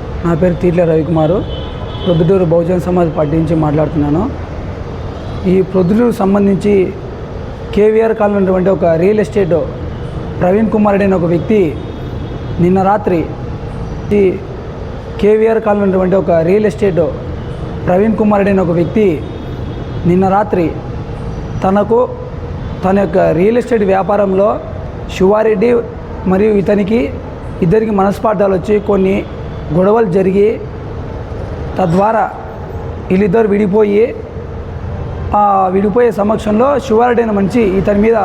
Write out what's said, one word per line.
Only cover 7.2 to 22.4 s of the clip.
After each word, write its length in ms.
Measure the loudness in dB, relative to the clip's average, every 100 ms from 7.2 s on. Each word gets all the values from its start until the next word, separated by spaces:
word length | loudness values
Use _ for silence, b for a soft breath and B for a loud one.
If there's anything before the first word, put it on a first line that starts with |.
| -10 -10 -10 -10 -4
కేవీఆర్ 400 | 2 4 4 2
కాలనీ 220 | 2 0 2
ఉన్నటువంటి 340 | 2 2 2
ఒక 140 | 2
రియల్ 360 | 2 2 2 2
ఎస్టేట్ 300 | 0 0 2 0 0 -6 -8 -8 -8 -8 -8 -2
ప్రవీణ్ 300 | 2 2 2
కుమార్ 220 | 2 2
రెడ్డి 140 | 2 2
అనే 100 | 2
ఒక 140 | 2
వ్యక్తి 440 | 0 2 2 2 -2 -8 -10 -8 -8 -8 -8 -8 0
నిన్న 220 | 2 2
రాత్రి 420 | 2 0 0 -2 -2 -6 -8 -8 -8 -8 -8 -8 -2
ఈ 240 | 2 2 0 -8 -12 -12 -10 -10 -10 -10 0
కేవీఆర్ 400 | 2 4 4 2
కాలనీ 220 | 2 2
ఉన్నటువంటి 340 | 2 2 2 2
ఒక 140 | 2
రియల్ 360 | 2 4 2 2
ఎస్టేట్ 300 | 0 0 2 0 -2 -8 -8 -8 -8 -8 -6 0
ప్రవీణ్ 300 | 2 2 2
కుమార్ 220 | 2 2
రెడ్డి 140 | 2
అనే 100 | 2
ఒక 140 | 2 0
వ్యక్తి 460 | 0 2 2 0 -6 -10 -10 -8 -8 -8 -8 -4 0
నిన్న 220 | 2 2
రాత్రి 420 | 2 2 0 -2 -4 -8 -8 -8 -8 -8 -8 -8 -4
తనకు 440 | 0 2 2 2 0 -4 -10 -10